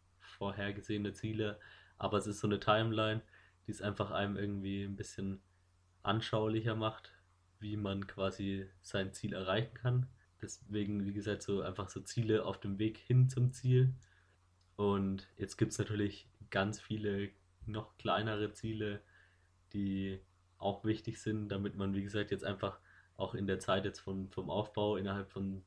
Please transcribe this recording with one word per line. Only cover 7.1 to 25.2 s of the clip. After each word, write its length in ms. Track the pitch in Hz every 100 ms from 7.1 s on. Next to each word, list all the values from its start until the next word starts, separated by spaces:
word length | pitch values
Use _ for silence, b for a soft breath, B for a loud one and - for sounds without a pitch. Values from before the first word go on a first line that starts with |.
| - _ _ _ _
wie 160 | 107 107
man 320 | 101 98 98
quasi 600 | - 98 95 98 98 95 -
sein 320 | - 101 95
Ziel 220 | - 101
erreichen 380 | 98 92 101 123
kann. 340 | - 123 127 127 b b _
Deswegen, 640 | 98 - - 107 101 104 98
wie 60 |
gesagt, 320 | 101 104 101
so 160 | - 98
einfach 280 | 82 95 95
so 100 | -
Ziele 440 | - - 110 107
auf 140 | 92 98
dem 220 | 101 98
Weg 180 | 110 -
hin 300 | - 127 131
zum 240 | 127 123
Ziel. 420 | - 127 127 131 - B B B B _ _ _
Und 540 | - 101 101 98 95 - -
jetzt 220 | 98 -
gibt's 200 | 107 -
natürlich 500 | 101 107 101 - - _ -
ganz 300 | 101 98 104
viele 500 | - 107 104 98 101 - _ _ 113
noch 300 | 107 - -
kleinere 540 | 104 92 110 107 104
Ziele, 480 | - 113 110 107 104 b b b b b _ _
die 460 | 101 98 98 98 95 - _ _ _
auch 260 | 98 98
wichtig 380 | 110 107 - -
sind, 280 | 107 107 104
damit 260 | 101 101 95
man, 180 | 98
wie 80 | 98
gesagt, 300 | 98 107 104
jetzt 100 | 98
einfach 380 | - 98 98 - B B B
auch 220 | - 98 -
in 100 | 98
der 140 | 95
Zeit 240 | - 98
jetzt 160 | 98 -
vom, 280 | - 95 95
vom 180 | - 95
Aufbau 460 | 98 - - 104 101
innerhalb 340 | 98 98